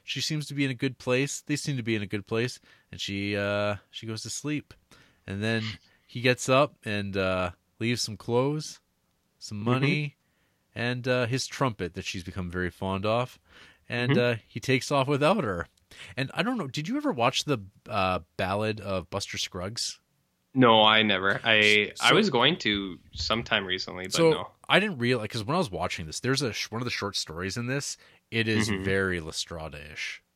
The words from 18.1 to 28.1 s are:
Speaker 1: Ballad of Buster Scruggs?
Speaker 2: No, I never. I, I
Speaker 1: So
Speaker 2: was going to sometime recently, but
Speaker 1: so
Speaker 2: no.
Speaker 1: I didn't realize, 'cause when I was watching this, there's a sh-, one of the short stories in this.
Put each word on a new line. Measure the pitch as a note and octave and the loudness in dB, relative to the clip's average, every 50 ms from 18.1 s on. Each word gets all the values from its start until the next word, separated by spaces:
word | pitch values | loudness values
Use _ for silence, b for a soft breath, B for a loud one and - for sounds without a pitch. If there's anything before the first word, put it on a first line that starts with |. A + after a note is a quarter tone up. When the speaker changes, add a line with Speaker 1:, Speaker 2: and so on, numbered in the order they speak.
| F2+ F2+ E2+ - _ - | 0 0 -4 -8 _ -4
Speaker 1:
Ballad | G2 F#2 G2 G#2 G#2+ G#2+ G#2+ G#2+ | -2 0 0 0 0 -2 -2 -4
of | G2 G2+ F#2+ F#2 E2+ - | -4 -4 -4 -4 -4 -4
Buster | - G2+ - - - G2 | -6 -6 -6 -6 -6 -8
Scruggs? | - - - F2+ F2 G2+ A#2+ - - - - - _ _ _ _ _ _ _ _ _ _ - | -8 -6 -6 -8 -8 -6 -6 -6 -6 -6 -8 -10 _ _ _ _ _ _ _ _ _ _ 4
Speaker 2:
No, | C3 B2+ A#2+ A2+ A2 G#2+ | 6 8 10 10 10 8
I | G#2+ G#2+ A2 A2 | 8 8 6 6
never. | G#2+ G2 F#2 F#2+ G2 G2+ - - | 4 4 2 2 2 0 2 2
I, | A#2 A2 G#2+ G#2+ G#2 G#2 G#2 G#2 - - - | 4 6 8 8 8 8 6 4 2 -2 2
I | - A#2 | 4 6
Speaker 1:
So | C3 | 6
Speaker 2:
was | F#3 A3 F#3+ | 6 6 4
going | C3 A#2 A#2+ D3 F3+ F3+ | 4 4 4 4 2 2
to | - A2 G#2 G2+ G2 F#2+ E2+ - - - - | 0 0 0 0 0 -4 -8 -12 -16 -16 -10
sometime | - - - A2 A#2 A#2 - A#2 G#2 G2 | -8 -2 -2 0 -2 0 0 0 0 0
recently, | F#2 F#2 F#2+ - F2+ F2+ F2+ F#2 | 0 -4 -4 -4 -8 -10 -10 -8
but | F#2+ - | -4 0
Speaker 1:
so | - E3 D#3+ | 4 4 4
Speaker 2:
no. | D3+ - F2+ - - _ - - | 4 2 -2 -8 -14 _ -2 2
Speaker 1:
I | C#3+ F3 | 2 2
didn't | G3+ G#3+ F3 B2 | 2 2 -2 -2
realize, | A#2 A#2+ B2+ A#2 G#2+ G#2 | 0 0 0 0 -2 -4
'cause | - A#2+ G2+ | -6 -6 -4
when | G#2+ D3 | -2 0
I | F#3+ | 0
was | F#2 G#2 | 0 -2
watching | F#2 D#2+ F2 F#2 - - E2 D#2 | -2 -4 -4 -4 -4 -6 -8 -8
this, | - - | -8 -6
there's | - B2 C3+ C3+ | -2 -2 0 0
a | D3 A#2 G2+ | -2 -2 -4
sh-, | - - - | -4 -6 -6
one | G#2+ A#2 | -6 -6
of | B2+ | -6
the | A#2+ | -4
short | - - G#2 G2+ - | -4 -4 -4 -4 -4
stories | - - - D#2 E2 F#2 G2 F#2 A#2+ | -4 -6 -6 -6 -6 -6 -4 -4 -4
in | A#2 B2 | -4 -4
this. | C3 C#3+ - - - b b b | -4 -4 -4 -6 -10 b b b